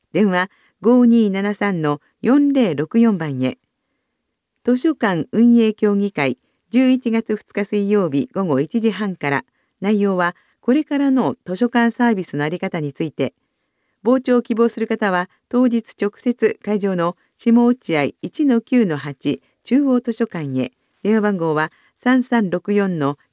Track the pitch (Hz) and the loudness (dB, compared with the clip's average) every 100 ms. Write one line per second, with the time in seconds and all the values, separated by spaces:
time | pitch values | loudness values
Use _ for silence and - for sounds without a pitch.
0 | _ 165 208 180 185 _ _ _ 202 247 | _ 0 2 2 -2 _ _ _ 2 4
1 | 240 233 214 190 202 208 202 180 151 147 | 6 4 2 0 -4 -4 -4 -2 -2 -4
2 | _ _ - 277 285 277 226 139 156 233 | _ _ 0 2 2 2 0 -2 -2 2
3 | 233 196 160 131 127 - _ _ _ _ | 2 2 -2 -4 -4 -6 _ _ _ _
4 | _ _ _ _ _ _ - 247 330 294 | _ _ _ _ _ _ -2 0 0 -2
5 | 214 175 - - 233 233 220 214 208 202 | -2 -2 -2 2 4 4 2 0 0 0
6 | 202 - 135 123 _ _ _ 240 262 254 | -2 -2 -2 -4 _ _ _ 0 2 2
7 | 247 226 226 214 - - 202 208 202 208 | 0 -4 -2 -6 -8 -8 -4 -2 0 0
8 | 175 139 - - 190 131 156 233 220 185 | 0 -2 -4 -4 -2 -2 -2 -2 -2 -2
9 | 208 180 - 143 - _ _ _ 190 208 | -6 -6 -4 -4 -6 _ _ _ -2 0
10 | 202 185 175 - _ _ - 269 302 285 | 0 0 -2 -4 _ _ -2 0 0 -2
11 | 277 262 170 - - 180 240 247 233 - | 0 0 0 -4 -8 -4 -2 2 0 2
12 | 240 208 175 143 151 175 190 175 147 - | 0 0 -4 -6 -4 -4 -6 -6 -6 -4
13 | 160 - 135 - _ _ _ _ _ _ | -6 -4 -6 -6 _ _ _ _ _ _
14 | 208 262 254 247 233 220 233 220 220 220 | 0 0 2 0 0 0 0 -2 -6 -2
15 | 208 180 180 _ _ 247 254 233 - - | -2 -2 -4 _ _ 0 0 0 -4 -6
16 | 202 - 254 240 220 - - 208 196 180 | -6 -4 -4 -2 -2 -2 -4 -4 -2 -2
17 | 170 - _ - 240 233 240 247 - 156 | -2 -4 _ -6 2 4 4 0 -2 -2
18 | 143 - 180 - 294 233 - 247 208 147 | -2 -4 -10 -2 0 0 0 0 0 -2
19 | 143 143 143 - _ _ - 254 277 247 | -6 -8 -6 -6 _ _ -2 0 2 0
20 | 240 226 226 170 143 131 131 - _ _ | -2 -4 -6 -6 -6 -4 -4 -8 _ _
21 | 196 220 208 190 165 151 156 - _ _ | 0 0 0 0 -2 -2 -2 -6 _ _
22 | 254 254 247 240 196 180 - 202 196 170 | 0 0 2 0 0 -2 -2 0 0 0
23 | 139 143 _ | -2 -4 _